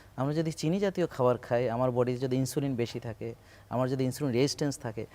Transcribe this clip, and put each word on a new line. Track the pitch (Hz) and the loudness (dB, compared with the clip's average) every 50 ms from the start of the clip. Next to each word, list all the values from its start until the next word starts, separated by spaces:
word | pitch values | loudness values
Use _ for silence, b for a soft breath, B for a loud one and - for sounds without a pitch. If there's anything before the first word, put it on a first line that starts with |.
| B B B | B B B
আমরা | - 131 143 147 | -4 -2 0 0
যদি | 160 165 160 151 | 0 0 -2 -2
চিনি | - - 156 175 202 | -2 0 0 2 2
জাতীয় | 202 196 180 - 170 | 2 0 2 0 -2
খাবার | - - - 127 123 123 110 | -2 0 2 4 4 4 2
খাই, | - - 120 120 127 117 | 0 0 0 2 2 2
আমার | 113 120 127 127 | 0 2 0 2
বডিতে | 120 123 123 123 127 120 | 2 2 2 2 0 -2
যদি | 135 131 127 | -2 0 0
ইনসুলিন | 131 131 127 - 151 139 139 131 | 0 0 0 0 -2 -2 0 0
বেশি | 113 120 - - 120 | 0 -2 -2 -4 -8
থাকে, | - 117 107 - 113 113 113 - B B B B B B | -8 -8 -10 -8 -10 -10 -10 -12 B B B B B B
আমার | - 123 131 127 | -2 0 0 0
যদি | 135 131 131 | 0 0 0
ইনসুলিন | 127 123 - 147 139 113 | 0 0 -2 -2 0 2
রেজিস্ট্যান্স | 120 139 143 - - 156 143 131 - | 2 2 2 2 0 -2 -2 -2 -4
থাকে, | - 117 107 113 107 - B | -6 -8 -6 -6 -10 -10 B